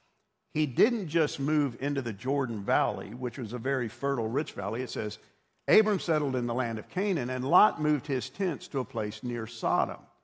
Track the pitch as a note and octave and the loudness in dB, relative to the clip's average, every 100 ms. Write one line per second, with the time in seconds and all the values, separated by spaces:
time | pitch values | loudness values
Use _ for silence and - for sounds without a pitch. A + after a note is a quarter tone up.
0 | _ _ _ _ _ D3 D3 B2 A3+ A#3 | _ _ _ _ _ -2 0 4 4 4
1 | E3+ E3 D3 - C#3 D3+ C#3+ A#2 C#3 C#3+ | 0 2 2 0 2 2 2 0 -2 0
2 | A#2+ G2 B2 C#3+ B2 G#2+ G2+ C#3 C3+ G2+ | -2 -2 0 0 0 -2 0 2 2 -2
3 | G2 B2 B2 B2 A2 A#2+ B2+ C3+ A#2 - | -6 -6 -6 -6 -6 -4 -2 -2 -2 -2
4 | C#3 C3 A2 B2+ D#3 - G2 A#2 B2+ B2+ | -2 0 0 -2 -2 -4 -4 -4 -4 -4
5 | G#2+ - - _ _ _ - F3+ G#3 G3 | -6 -8 -16 _ _ _ 4 4 4 0
6 | - D#3 C#3+ B2+ A#2+ A#2+ A#2+ A2 - F#3 | 0 0 0 0 0 -2 -2 -4 -6 -2
7 | G#3 E3+ B2 B2+ C3 F3 G#3 - D3+ D3 | 0 0 -2 -4 2 6 6 4 2 2
8 | - C3 - - F3+ C#3 - C3+ A#2+ A#2+ | 0 -2 -4 -4 -4 -4 -4 -4 -2 -2
9 | G#2+ - B2 A#2+ A2 - F3+ F3 C#3 - | -4 -4 -6 -4 -6 -4 0 2 0 -4
10 | - _ | -16 _